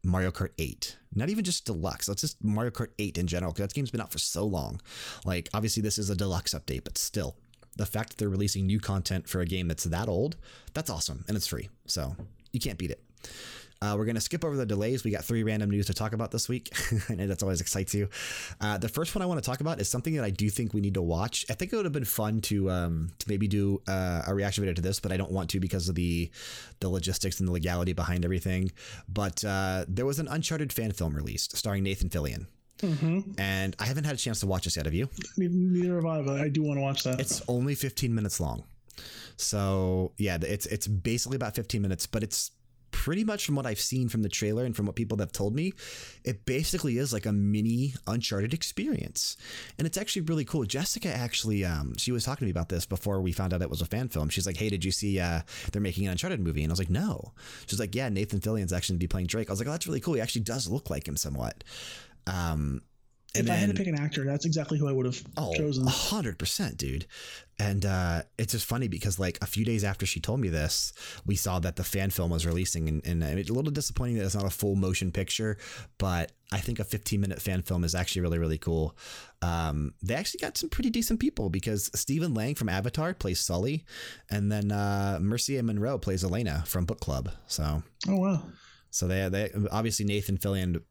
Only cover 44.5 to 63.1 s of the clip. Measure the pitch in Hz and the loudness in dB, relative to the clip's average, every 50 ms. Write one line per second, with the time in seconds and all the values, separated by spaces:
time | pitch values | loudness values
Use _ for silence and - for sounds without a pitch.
44.5 | 107 113 127 127 110 - 104 101 - 104 113 - 113 104 - - - - 98 104 | 2 2 0 0 0 0 0 0 0 0 -2 0 0 0 0 -2 -2 0 0 0
45.5 | 107 143 165 190 - - - - - - - - - - - 123 120 98 - - | 2 0 0 -2 -4 -6 -12 -14 -12 -14 -14 -16 -18 -8 -4 -4 -4 -2 -2 -2
46.5 | 127 135 156 - - 175 - 147 117 117 139 139 117 107 101 110 104 104 101 101 | 0 0 0 0 0 0 0 2 2 2 2 2 0 0 0 2 4 4 4 4
47.5 | 104 107 110 113 117 120 131 143 127 - - - 104 120 113 - 113 98 101 117 | 4 4 4 4 4 4 2 0 -2 -4 -4 -2 -2 0 0 0 0 0 0 0
48.5 | 139 165 - - - - 202 302 277 - - - - - - - - - - - | 0 -2 -2 -4 -4 -2 0 0 0 0 -2 -4 -4 -4 -4 -4 -4 -8 -12 -14
49.5 | - - - - - - - 165 - 190 208 - - 202 165 156 165 156 143 - | -12 -12 -12 -14 -4 -2 -2 0 0 -2 -4 -2 -2 -2 0 0 0 0 0 0
50.5 | - 160 123 95 - 135 185 - - 226 - 175 117 120 120 117 - - - 110 | 0 0 0 0 0 -2 -2 -2 -2 -2 -2 -2 -2 0 -2 -2 -2 -2 0 2
51.5 | 107 101 95 90 82 76 71 67 60 - - - 123 117 113 127 135 - 131 101 | 2 2 2 2 2 0 0 -2 -2 -2 0 0 0 0 0 0 -2 0 0 0
52.5 | 82 85 85 - 92 87 - - - - - 104 101 95 92 92 85 - 95 90 | 0 0 0 0 0 -2 0 -2 -4 -2 0 0 0 2 2 0 0 0 0 0
53.5 | 90 90 87 80 65 76 82 80 - 113 131 123 - 78 76 76 - - 87 98 | 2 0 0 0 0 -2 -2 -2 -2 -2 -2 -2 -2 0 0 0 0 0 -2 -2
54.5 | 87 82 107 110 101 92 82 95 92 - - 104 98 95 90 87 85 82 80 - | -2 0 0 0 0 0 0 0 0 0 0 0 2 2 2 2 0 0 -2 -4
55.5 | - - - - - 104 104 95 85 92 101 95 90 85 - 185 190 123 92 82 | -10 -8 -8 -4 -2 0 0 0 0 0 0 0 0 0 -2 -2 -2 0 0 0
56.5 | 76 73 76 78 82 95 95 80 90 113 185 214 - - - - - - - - | 2 2 2 2 2 0 2 2 2 2 2 0 -2 -2 -6 -12 -16 -18 -18 -18
57.5 | - - - - - 101 113 95 101 117 135 123 104 92 107 101 - 98 92 107 | -16 -16 -10 -6 -4 -2 -2 -2 -2 -2 -2 0 0 0 0 0 0 0 0 2
58.5 | 110 110 98 85 92 90 - - 95 85 90 85 - 90 90 85 - 110 110 - | 2 2 2 2 0 0 2 2 2 2 2 2 2 0 0 0 0 -2 0 0
59.5 | 98 95 117 135 151 165 - 170 156 131 - - 160 123 110 117 - 120 107 107 | -2 -2 0 -2 -2 -2 -2 -2 -2 -2 0 0 2 2 2 0 0 -2 -2 -2
60.5 | 117 131 123 87 98 143 - - 82 69 - - 71 - - 76 69 67 60 55 | -2 -2 -2 0 -2 -2 -2 -2 -4 -4 -4 -4 -4 -4 -2 -2 -2 -2 -2 -4
61.5 | - - - - - - - - - - - - - - - - 92 92 87 85 | -4 -8 -14 -16 -14 -14 -14 -14 -14 -14 -16 -20 -20 -12 -6 -4 -2 0 0 0
62.5 | 80 76 73 71 67 64 - _ _ _ _ _ | 0 0 0 0 -2 -4 -6 _ _ _ _ _